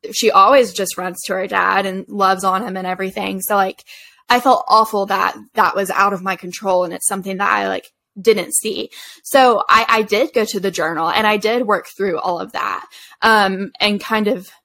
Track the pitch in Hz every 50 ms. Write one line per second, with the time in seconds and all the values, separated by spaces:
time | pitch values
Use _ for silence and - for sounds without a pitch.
0 | - - - - - 214 - 190 196 214 269 277 247 196 - - 196 180 - -
1 | 185 185 180 - - - 185 190 185 190 180 180 180 190 190 196 196 190 185 190
2 | 185 - 208 202 196 190 190 185 190 190 185 190 240 190 185 190 185 185 185 185
3 | 190 190 190 220 190 190 190 190 185 - 208 202 190 190 190 - - _ - -
4 | - - _ _ _ _ 240 247 240 269 254 - - - - 220 220 - - 208
5 | 196 202 196 190 185 - - - - _ _ - 202 170 - 190 196 180 - -
6 | 196 202 196 180 185 190 185 - - 180 180 - 220 196 185 180 180 170 175 175
7 | - - 196 196 180 196 190 185 202 196 214 - 202 196 - 185 - - _ _
8 | _ _ _ 202 180 226 220 202 175 - - - - 214 196 - 220 - - -
9 | - - - - _ - - 269 262 247 226 196 - - 214 220 226 - 226 220
10 | 220 - 208 208 269 311 - 233 214 - - 196 180 196 175 - 160 160 170 160
11 | 160 165 170 208 214 214 214 208 190 214 226 240 247 202 208 180 - - - -
12 | 196 196 170 - - 185 175 165 190 202 - - - 101 92 - - - - -
13 | - - - _ - 226 226 214 202 190 190 190 196 - _ - 214 208 208 196
14 | - - 220 220 214 208 - 180 190 - - _ _